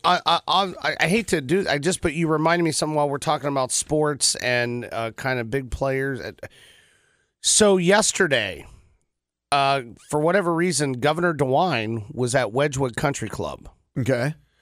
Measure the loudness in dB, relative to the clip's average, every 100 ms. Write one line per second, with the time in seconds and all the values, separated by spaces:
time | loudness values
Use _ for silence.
0 | 2 2 2 0 2 0 0 -4 -6 -2
1 | 0 0 2 0 2 0 2 0 0 -2
2 | -2 0 0 2 2 2 2 0 0 0
3 | 0 -2 -2 -2 -2 -2 -2 -2 0 0
4 | 0 0 0 0 0 0 0 -4 -6 -6
5 | -6 -6 -4 -4 -2 -4 -4 -4 -2 -2
6 | -4 -6 -8 -12 -16 -18 -20 _ _ _
7 | _ _ _ _ 0 4 4 4 4 4
8 | 2 0 2 2 0 -6 -16 -20 _ _
9 | _ _ _ _ _ 0 2 0 -4 -14
10 | -4 0 2 2 2 2 0 0 -2 0
11 | 0 2 0 0 2 2 2 0 -2 -6
12 | -6 -4 0 2 0 0 0 0 -4 -2
13 | -2 -2 -6 -6 -8 -8 -16 -20 _ -4
14 | 0 0 0 -4 _ _